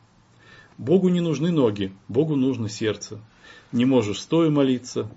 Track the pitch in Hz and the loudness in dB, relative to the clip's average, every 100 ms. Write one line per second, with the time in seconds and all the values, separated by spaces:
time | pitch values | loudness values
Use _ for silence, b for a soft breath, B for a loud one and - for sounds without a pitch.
0 | _ _ _ B B B B - 110 185 | _ _ _ B B B B -8 0 2
1 | 180 175 170 131 165 165 120 101 95 - | 4 2 0 -2 0 2 2 0 -6 -8
2 | - 110 156 143 131 120 107 - 110 101 | -4 -2 0 0 0 -2 -6 -4 -4 -4
3 | - 107 - B B B B 117 127 127 | -10 -18 -20 B B B B 0 2 2
4 | 104 98 - 165 160 147 135 127 - 123 | 0 -4 -2 2 2 2 2 0 -4 -8
5 | 110 | -8